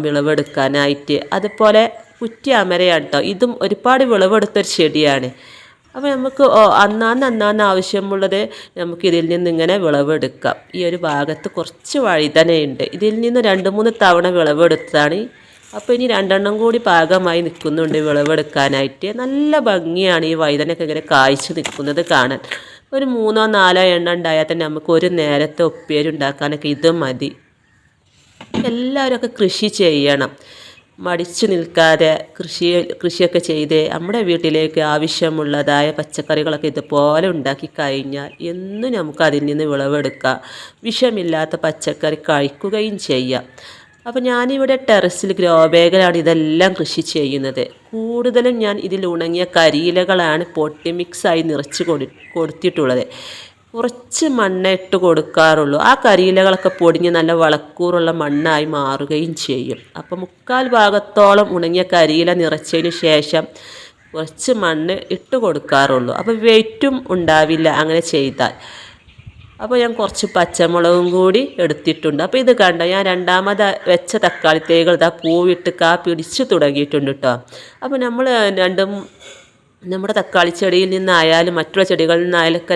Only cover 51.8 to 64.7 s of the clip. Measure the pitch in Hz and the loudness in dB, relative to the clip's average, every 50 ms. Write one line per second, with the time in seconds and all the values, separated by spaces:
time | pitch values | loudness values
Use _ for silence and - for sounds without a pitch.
51.8 | 175 170 156 143 131 127 _ _ - - - 170 160 151 147 - - 180 175 165 | -2 -2 -2 -4 -4 -8 _ _ -20 -10 -6 -4 -4 -4 -6 -4 -4 -4 -2 0
52.8 | 147 127 127 127 110 - - - - - - - - - _ _ _ _ - 226 | 0 0 0 -2 -4 -6 -12 -18 -18 -18 -18 -20 -20 -20 _ _ _ _ -8 -4
53.8 | 233 247 240 - - - - - 330 311 262 240 208 190 185 185 185 190 190 185 | -4 -4 -6 -8 -18 -10 -4 -2 -2 0 2 0 0 0 0 0 0 0 0 -2
54.8 | 185 - - 185 180 175 165 156 156 - - 165 160 160 156 156 151 143 143 151 | -2 -2 -2 2 2 2 2 2 0 -2 2 4 6 6 6 4 2 0 0 2
55.8 | 170 240 269 269 - 233 196 180 185 185 185 190 190 196 190 185 - 185 185 - | 4 4 2 4 4 4 4 4 4 4 4 4 4 4 2 2 0 -2 0 2
56.8 | 175 165 160 165 175 175 175 165 160 165 170 165 165 156 151 147 147 - - - | 2 2 4 4 2 2 2 2 2 2 2 2 2 2 2 0 -2 -10 -8 -4
57.8 | 175 175 175 175 165 165 165 165 151 143 143 147 160 160 156 147 151 156 156 143 | -2 0 0 0 0 0 -2 -2 -2 -2 -2 0 0 0 0 0 -2 -2 -4 -4
58.8 | 139 135 135 135 143 139 156 151 170 170 160 - - - 131 123 127 127 - - | -4 -4 -4 -4 -4 -4 -4 -4 -4 -4 -6 -10 -6 -6 -6 -6 -6 -8 -10 -12
59.8 | - _ - - - - 180 185 185 - _ _ _ - 254 254 262 247 240 226 | -14 _ -18 -18 -12 -12 -12 -12 -12 -14 _ _ _ -4 -2 -2 0 2 4 4
60.8 | 208 202 202 202 202 - - 208 202 202 202 202 208 - 180 175 170 165 175 180 | 4 4 4 0 -2 0 4 6 6 6 6 6 4 2 0 -4 -2 0 0 0
61.8 | 180 180 185 175 160 156 156 165 170 175 180 180 165 156 156 156 - - - 165 | 0 2 4 4 4 4 4 2 2 2 2 2 0 0 -2 -4 -6 -4 -2 -2
62.8 | 160 170 165 - - 160 156 151 147 - - 160 156 - - - - - - - | -2 -2 -4 -2 0 2 2 2 2 0 -2 -2 -2 -4 -12 -20 -20 -20 -20 -20
63.8 | - - _ _ _ _ - 156 160 156 - - - 254 247 220 190 165 | -20 -20 _ _ _ _ -10 -10 -10 -10 -10 -8 -2 -2 -2 0 0 -2